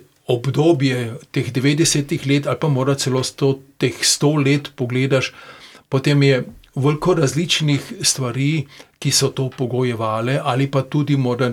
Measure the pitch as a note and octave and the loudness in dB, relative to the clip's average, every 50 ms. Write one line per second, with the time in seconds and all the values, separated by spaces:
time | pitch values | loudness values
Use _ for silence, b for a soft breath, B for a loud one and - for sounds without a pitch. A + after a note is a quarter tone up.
0 | - _ _ _ _ - B2 A#2 A#2+ C#3 B2+ C#3 D3+ E3+ E3 C3 C#3 C3 B2 B2 | -8 _ _ _ _ -2 -2 0 -2 -2 0 2 4 4 4 4 2 0 0 -2
1 | A#2+ A2+ B2 - - - - C#3 A#2+ - A#2 B2+ A#2+ C#3+ D3+ D3+ D#3 - - D3 | -4 -6 -10 -14 -16 -8 -6 -6 -4 -4 -2 -2 0 0 2 2 2 2 0 0
2 | C#3 - F3 - - C3+ C#3+ C#3+ C#3+ D3 B2+ - - D3+ C#3 B2+ C3 C#3 C#3 C3+ | -2 -2 -6 -4 -2 0 0 0 0 -2 -4 -2 0 0 0 0 0 0 0 0
3 | - C3+ B2+ C3 B2 - - - C#3 C3+ C3+ C#3 - - _ - - B2 - - | -2 -2 -2 -2 -2 -4 -4 0 0 0 0 -2 -6 -16 _ -4 -2 -2 -2 -2
4 | - - - - D3 C#3+ D#3 D3+ C3+ C3+ C#3+ D3 C#3+ - - - B2+ A#2+ B2 B2+ | -2 -2 0 2 2 2 2 2 2 2 2 0 -2 -6 -8 -6 -4 -2 0 0
5 | C3 C3 C#3 B2+ - - B B B B B B B B B B B _ - C3+ | 0 2 2 0 0 -2 B B B B B B B B B B B _ -4 -2
6 | - D3 C#3+ C#3+ C#3 C#3 C3+ B2 - - - - - _ _ C#3 C3 D3 D3+ D3+ | 0 2 2 4 4 4 4 2 0 -4 -12 -20 -20 _ _ 0 0 0 0 2
7 | - F3 F#3 E3 D3 B2+ A2+ D3+ F3+ C#3+ - - D#3 D3 C#3+ C3 - - - - | 0 0 2 2 2 0 0 -2 -2 -2 -2 0 0 0 0 0 -2 -6 -4 0
8 | E3+ - - - C3 A#2+ A2+ B2+ C#3 D3 D#3+ D3+ C#3 B B B B B B _ | 0 0 0 0 -2 -4 -2 -2 0 0 0 -2 -4 B B B B B B _
9 | - C#3+ B2 - C#3+ - - - C3+ B2 - - C3 A2+ B2 B2 C3 B2 A#2 A2 | -2 0 2 2 2 0 0 -2 -4 -4 -4 -4 -4 -2 0 0 0 -2 -2 -2
10 | A2+ A2 G#2+ A2 A2+ B2+ C#3 D3 D3+ C#3+ B2 C3 C#3 C3+ C#3+ C#3 C3 - - D3+ | -2 -2 0 0 0 0 -2 0 0 0 0 0 0 0 0 -2 -2 0 -2 -2
11 | C#3+ D3 C#3+ C3+ B2+ B2 B2 A#2 B2+ B2 | 0 2 0 0 0 0 0 0 0 0